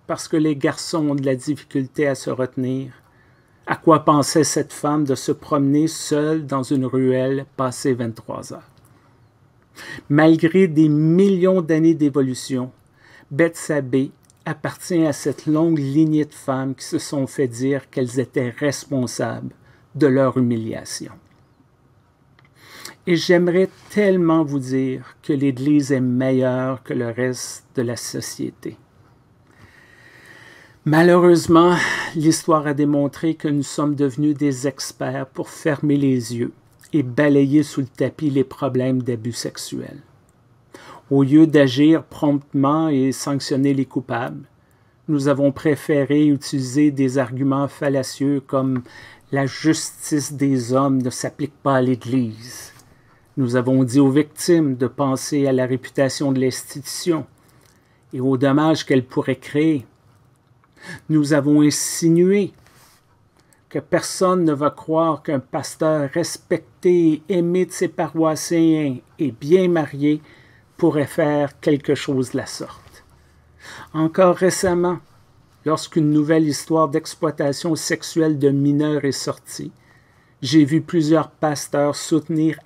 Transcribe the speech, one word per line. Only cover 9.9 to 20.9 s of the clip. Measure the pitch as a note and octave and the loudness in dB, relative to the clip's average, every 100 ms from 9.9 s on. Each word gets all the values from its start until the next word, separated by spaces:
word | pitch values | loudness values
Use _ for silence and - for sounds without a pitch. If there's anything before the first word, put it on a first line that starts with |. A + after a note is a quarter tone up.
| - - | -12 0
Malgré | D3 D#3+ D#3+ D#3+ F#3 F#3+ | 4 6 6 4 4 4
des | D3+ D#3 | 4 4
millions | D3 D#3+ F3 G3+ F#3 F#3 F#3+ | 4 4 4 4 4 2 2
d'années | D#3 D#3 D#3+ | 0 2 2
d'évolution, | D#3 D3 C#3+ C3 B2 - B2+ B2+ - _ _ _ - - | 2 0 0 -2 -4 -6 -6 -6 -12 _ _ _ -20 -6
Bethsabée | C#3 E3 - - D3+ C3 C3+ C#3 - _ _ - | 0 0 -2 -4 -4 0 -2 -2 -8 _ _ -12
appartient | D3 C#3 - - F3 D#3+ | -8 -10 -10 -4 0 0
à | |
cette | C3+ D3 B2 - | -2 -6 -4 -2
longue | D3+ E3 D#3 | 0 2 0
lignée | C#3 C#3+ D#3+ D3+ D3+ | 0 2 2 2 -2
de | |
femmes | - - C3 C3+ | -6 -6 -4 -4
qui | C3 - | -8 -6
se | D#3 | -8
sont | - D3 C3 | -4 -4 -4
fait | - C3 | -2 -4
dire | A#2 C3 C#3 - | -2 -2 -2 -4
qu'elles | - B2+ B2+ | -6 -4 -4
étaient | A#2+ D3+ B2 | -4 -4 -4
responsables | - D3 C3+ - C3+ A#2+ - A2+ A#2+ B2+ - _ _ _ | -4 -4 -4 -6 -4 -4 -4 -6 -6 -12 -16 _ _ _
de | C#3 D3 | 2 4
leur | C3 C3 C3 | 4 2 2
humiliation. | B2 A#2 A2 A#2 - | 0 0 -4 -10 -12